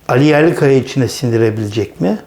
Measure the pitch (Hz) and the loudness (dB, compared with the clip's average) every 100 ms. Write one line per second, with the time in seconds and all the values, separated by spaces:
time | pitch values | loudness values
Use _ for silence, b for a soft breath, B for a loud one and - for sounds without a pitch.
0 | - 123 151 147 165 - 143 135 120 131 | -2 2 2 4 2 2 2 2 0 -4
1 | 120 - 123 113 113 110 104 110 101 - | -4 -4 -2 0 0 0 -4 -4 -6 -4
2 | 170 214 | -4 -4